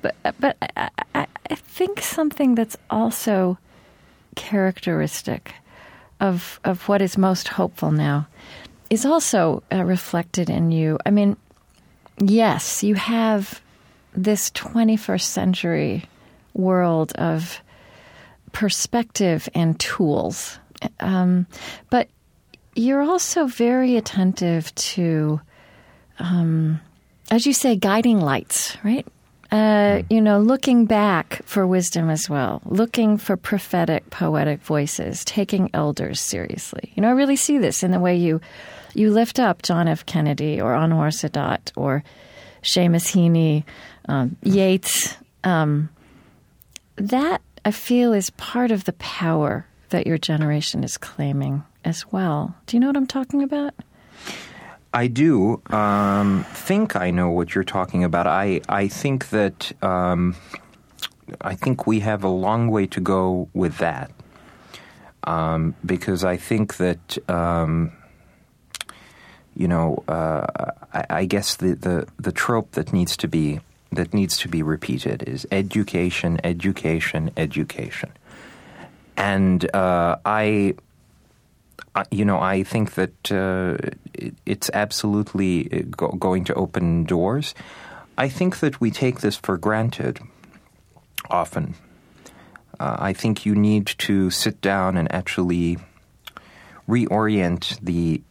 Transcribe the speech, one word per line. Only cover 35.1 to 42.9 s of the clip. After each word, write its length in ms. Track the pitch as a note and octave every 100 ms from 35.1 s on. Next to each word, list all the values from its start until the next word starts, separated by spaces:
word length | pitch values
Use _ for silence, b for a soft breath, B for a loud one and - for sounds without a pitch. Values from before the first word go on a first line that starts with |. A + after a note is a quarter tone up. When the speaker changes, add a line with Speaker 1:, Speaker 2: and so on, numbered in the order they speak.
| D#3 -
Speaker 1:
taking 440 | - F#3+ G3+ F#3
elders 460 | - D3+ D3 - -
seriously. 720 | - - - - - - - -
You 60 |
know, 80 | G#3+
I 20 |
really 240 | B3+ C#4 C#4
see 220 | - D4
this 260 | A3+ -
in 80 | F3+
the 80 | F3+
way 160 | F3+ F3+
you, 260 | F3 D#3+ B B B B B
you 180 | - G#3+
lift 280 | G#3+ A#3 -
up 220 | A#3+ E3+
John 260 | - E3+ E3+
F. 180 | D#3+ -
Kennedy 540 | F3 D3+ D3 D3+ D3+
or 140 | A2
Anwar 380 | B2+ D#3+ D#3+ D3+
Sadat 600 | D#3 D#3 D3 C#3 - - -
or 280 | C#3 C3+ - B B B B B
Seamus 460 | - - F3